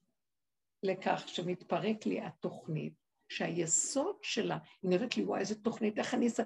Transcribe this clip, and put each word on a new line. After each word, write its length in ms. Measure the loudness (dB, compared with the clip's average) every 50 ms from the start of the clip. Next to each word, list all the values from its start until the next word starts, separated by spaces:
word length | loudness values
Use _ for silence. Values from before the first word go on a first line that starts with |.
| _ _ _ _ _ _ _ _ _ _ _ _ _ _ _ -4 0
לכך 400 | 0 0 2 2 0 0 0 -2
שמתפרק 800 | -6 -6 -4 -2 -2 -4 -4 -2 -2 0 2 2 0 0 0 0
לי 160 | -2 0 -2
התוכנית, 720 | -4 -6 -8 -6 -6 -6 -6 -6 -6 -4 -4 -2 -4 -4 -8 _ _ _ _ _ _ -10
שהיסוד 840 | -6 -4 -2 -2 0 0 0 2 2 2 2 2 0 0 0 0 -2 -4
שלה, 360 | -4 -4 -2 0 0 0 0 -2 -6 -12 -12 -4
היא 80 | 2 2
נראית 280 | 4 4 2 2 0
לי, 60 | 0 0
וואי, 160 | 0 0 0
איזה 240 | 0 -2 -2 -2 -2
תוכנית, 340 | -2 0 2 0 0 2
איך 160 | 2 0 0 2
אני 140 | 2 2
אס-, 120 | 2 2 0 -2